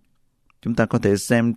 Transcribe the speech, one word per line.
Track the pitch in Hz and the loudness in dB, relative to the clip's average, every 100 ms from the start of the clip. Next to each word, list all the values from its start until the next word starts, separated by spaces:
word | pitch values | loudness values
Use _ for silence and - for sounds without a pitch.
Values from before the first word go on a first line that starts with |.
| _ _ _ _ _ _ | _ _ _ _ _ _
Chúng | 110 117 | -4 -2
ta | 110 | 0
có | 117 | 0
thể | 101 101 | 0 0
xem | - 117 117 | 0 0 0